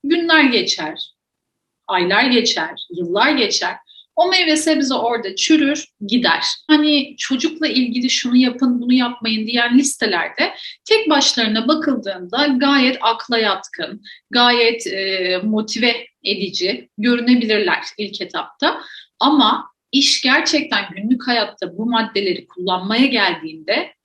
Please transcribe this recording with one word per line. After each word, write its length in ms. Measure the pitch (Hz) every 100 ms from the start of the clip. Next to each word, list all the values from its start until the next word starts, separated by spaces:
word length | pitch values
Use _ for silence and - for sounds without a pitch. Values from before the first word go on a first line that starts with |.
Günler 400 | 285 339 330 320
geçer, 680 | 269 226 180 - 156 - - _ _ _ _ _ _ _ -
aylar 360 | 185 180 202
geçer, 460 | 254 247 - - 160 165 -
yıllar 420 | 175 170 196 269
geçer. 440 | 277 202 - 180 - _ - _ -
O 140 | 359
meyve 280 | 370 330 311
sebze 360 | 320 302 262
orada 420 | 247 226 233 196 190
çürür, 520 | - 311 277 294 - _ 202
gider. 360 | 240 180 165 - - -
Hani 480 | 302 302 294 269 -
çocukla 500 | - 262 320 - 302
ilgili 420 | 240 240 233 254
"Şunu 280 | - 247 247
yapın, 440 | 254 247 254 247
bunu 120 | 240
yapmayın." 540 | 254 240 247 226 220 220
diyen 300 | 240 240 247
listelerde 760 | 277 - - 175 165 - 359 - - - -
tek 240 | 440 440
başlarına 580 | 285 277 - 220 220 240
bakıldığında 800 | 311 311 240 196 185 180 247 294
gayet 500 | 254 277 277 254 254
akla 360 | 233 226 - 233
yatkın, 680 | 214 190 - - 160 208 - - _
gayet, 580 | 247 240 240 233 233 -
e, 500 | 190 196 190 185 185
motive 640 | 214 214 214 226 240 233 - _
edici 640 | - 202 185 - 180 247 - -
görünebilirler 840 | 240 240 240 247 220 214 185 175 - -
ilk 240 | 202 -
etapta. 600 | 185 165 - _ 311 - - - - _
Ama 500 | 269 294 220 - - _ _
iş 300 | 269 277 -
gerçekten 640 | 269 285 302 294 - 208 190 185
günlük 320 | 214 254 247
hayatta 500 | 233 208 - 185 175
bu 80 | 226
maddeleri 640 | 226 220 196 196 170 -
kullanmaya 580 | - 180 180 185 226 262
geldiğinde 880 | 240 190 165 160 160 156 240 359 _